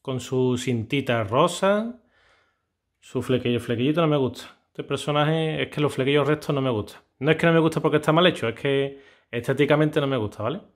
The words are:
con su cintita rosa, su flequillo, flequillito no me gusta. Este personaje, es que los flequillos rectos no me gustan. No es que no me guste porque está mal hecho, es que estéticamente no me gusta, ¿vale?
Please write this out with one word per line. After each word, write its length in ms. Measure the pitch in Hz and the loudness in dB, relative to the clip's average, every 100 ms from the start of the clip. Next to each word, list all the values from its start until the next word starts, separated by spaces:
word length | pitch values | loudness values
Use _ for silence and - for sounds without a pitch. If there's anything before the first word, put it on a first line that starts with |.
con 200 | - 127 | -6 -8
su 360 | - 131 127 123 | -4 0 0 0
cintita 680 | 127 120 110 143 135 120 | -2 -4 -2 -4 0 -2
rosa, 760 | 104 120 170 175 190 208 233 - _ _ _ _ _ _ _ _ _ _ | 0 2 0 2 0 0 -2 -10 _ _ _ _ _ _ _ _ _ _
su 220 | - 131 | -8 -6
flequillo, 400 | 120 127 123 120 | 0 0 2 -2
flequillito 400 | - 117 131 156 | -2 -2 0 2
no 60 | 165 | 2
me 100 | 147 | 2
gusta. 400 | 127 - - _ _ | 0 -4 -18 _ _
Este 140 | - | -16
personaje, 800 | 147 139 - 147 147 160 160 151 | -8 -6 -2 0 2 0 -2 -4
es 40 | 131 | -6
que 140 | - | -2
los 100 | 143 | -2
flequillos 340 | 143 131 143 139 | 0 2 2 2
rectos 280 | 151 - | 0 0
no 80 | 143 | -2
me 80 | 135 | 0
gustan. 320 | 113 101 - _ _ | -2 -4 -12 _ _
No 120 | 143 | 0
es 60 | 160 | 2
que 80 | |
no 80 | 170 | 4
me 80 | 165 | 4
guste 220 | 160 156 | 2 0
porque 160 | 151 151 | 0 0
está 140 | 151 | 2
mal 140 | 156 180 | 4 4
hecho, 220 | 180 113 | 2 -4
es 60 | |
que 480 | 110 143 139 139 139 - _ _ | -4 -2 0 -2 -6 -20 _ _
estéticamente 720 | 120 120 131 143 151 151 156 | -8 -4 0 4 4 4 0
no 60 | 139 | 0
me 100 | 135 | -2
gusta, 260 | 104 - | -4 -6
¿vale? 200 | 107 180 - | -6 -6 -12